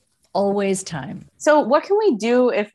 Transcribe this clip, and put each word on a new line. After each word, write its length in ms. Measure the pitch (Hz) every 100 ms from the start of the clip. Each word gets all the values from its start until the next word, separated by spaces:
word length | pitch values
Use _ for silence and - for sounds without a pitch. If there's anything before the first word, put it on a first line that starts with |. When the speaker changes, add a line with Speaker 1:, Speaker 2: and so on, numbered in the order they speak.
| _ _ _
Speaker 1:
Always 500 | 190 196 202 196 190
time. 420 | - 156 135 - - -
Speaker 2:
So 200 | 311 302
what 240 | 226 294
can 140 | 311 403
we 180 | 427 220
do 340 | 220 247 247
if 200 | - 208